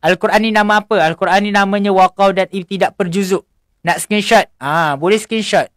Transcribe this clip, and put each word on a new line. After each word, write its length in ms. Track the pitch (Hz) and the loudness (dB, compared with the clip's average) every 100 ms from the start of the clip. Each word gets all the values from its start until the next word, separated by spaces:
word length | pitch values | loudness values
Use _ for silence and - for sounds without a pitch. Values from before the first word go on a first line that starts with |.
| 160 | 0
Al-Quran 320 | 180 214 202 | 0 0 0
ni 80 | 226 | 2
nama 320 | 214 208 208 202 | 0 2 0 0
apa? 160 | 214 | 0
Al-Quran 480 | 160 160 190 190 208 | 0 0 0 0 0
ni 20 | 202 | 0
namanya 340 | 196 202 202 | 0 0 0
Waqau 400 | 190 185 - 196 | 2 2 2 0
dan 160 | 185 185 | 2 -4
Ibtidak 400 | 196 175 190 180 | -4 -8 -2 -2
per 160 | _ 185 | _ -4
Juzuk. 320 | 175 190 190 _ _ _ _ | -2 -2 -4 _ _ _ _
Nak 240 | 170 165 - | -6 -4 -2
screenshot? 400 | 208 202 226 - _ | -4 2 2 2 _
Ah, 320 | 131 156 160 139 | -4 -2 0 -2
boleh 180 | 170 214 | 0 -2
screenshot. 480 | - 220 208 196 147 | -2 -6 -2 -2 -2